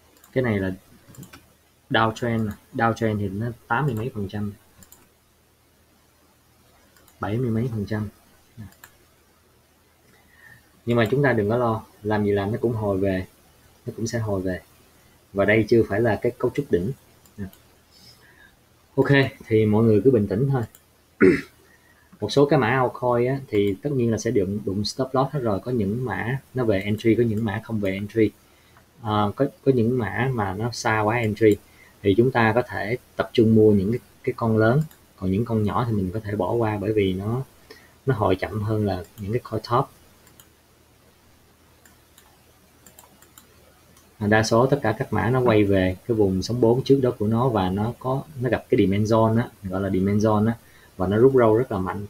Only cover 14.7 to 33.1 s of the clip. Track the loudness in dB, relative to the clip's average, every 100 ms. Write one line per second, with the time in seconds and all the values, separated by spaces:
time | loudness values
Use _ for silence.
14.7 | _ _ _ _ _ _ -2 2 2 4
15.7 | 2 2 0 0 0 -4 -2 -4 -4 -2
16.7 | -2 -2 -8 _ _ _ -16 -16 -18 _
17.7 | _ _ _ -20 _ _ _ -20 _ _
18.7 | _ _ 0 4 4 2 -4 0 2 4
19.7 | 4 4 4 4 4 2 0 0 -2 -4
20.7 | -12 _ _ _ 2 4 4 -2 _ _
21.7 | _ _ _ _ -10 -2 2 4 4 2
22.7 | 2 0 -2 0 0 0 -4 -2 0 0
23.7 | -2 -4 -2 0 -2 -2 -2 -2 -4 -4
24.7 | -4 -4 -4 -2 -2 -2 -2 -2 -4 -2
25.7 | -2 -2 -4 -4 -6 -6 -6 -8 -4 0
26.7 | 0 -2 -2 2 2 2 -2 -4 -6 -6
27.7 | -4 -4 -4 -4 0 0 -2 _ _ _
28.7 | _ _ _ -2 0 0 -2 -4 -2 0
29.7 | 2 2 0 -4 -4 -4 -2 -4 -4 -6
30.7 | -4 -2 0 0 0 -2 2 4 4 _
31.7 | -20 -20 _ 0 4 4 4 2 2 -2
32.7 | -4 -6 -8 _